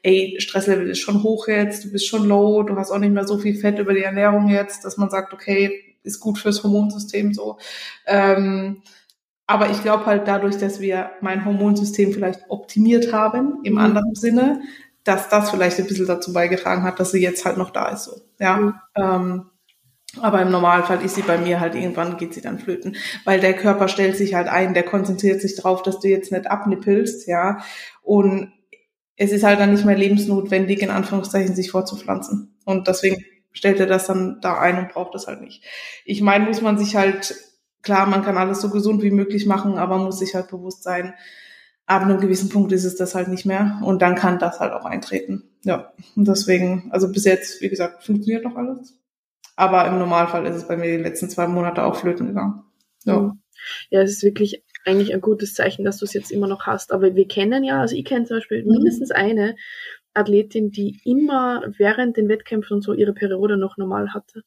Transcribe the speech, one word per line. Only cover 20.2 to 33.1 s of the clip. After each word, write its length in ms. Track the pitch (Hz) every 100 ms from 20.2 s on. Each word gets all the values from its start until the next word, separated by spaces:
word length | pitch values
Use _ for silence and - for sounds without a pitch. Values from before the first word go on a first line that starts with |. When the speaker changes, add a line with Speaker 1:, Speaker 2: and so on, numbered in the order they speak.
Speaker 1:
aber 200 | 226 190
im 80 | 185
Normalfall 520 | 180 175 175 175 180
ist 120 | 190 196
sie 60 |
bei 160 | 190 170
mir 220 | 175 175
halt, 160 | 170 -
irgendwann 420 | 180 170 175 175
geht 160 | 170
sie 80 | -
dann 160 | - -
flöten. 360 | - 175 190 202 - - -
Weil 140 | 190
der 140 | 190
Körper 340 | 185 202 202 190
stellt 300 | - 190 196
sich 160 | 196
halt 140 | 185 175
ein, 260 | 180 185
der 80 | 175
konzentriert 560 | 175 202 196 185 202 190
sich 160 | 196 -
drauf, 280 | 185 185
dass 160 | 190 190
du 80 | 196
jetzt 240 | 190 190
nicht 180 | 185 -
abnippelst, 800 | 202 208 190 208 202 233 - -
ja. 320 | 170 185 208 - - - -
Und 500 | - 208 196 190 - _ _ - _ _ _ -
es 160 | 202
ist 120 | 202
halt 160 | 208 202
dann 120 | 202
nicht 140 | 202 202
mehr 120 | 190
lebensnotwendig, 840 | 196 208 202 196 196 190 190 196
in 80 | 196
Anführungszeichen, 680 | 196 196 196 185 196 190 185
sich 160 | 185
fortzupflanzen. 840 | 190 185 202 - 190 - 202 - _ -
Und 220 | 190 185
deswegen 360 | 185 190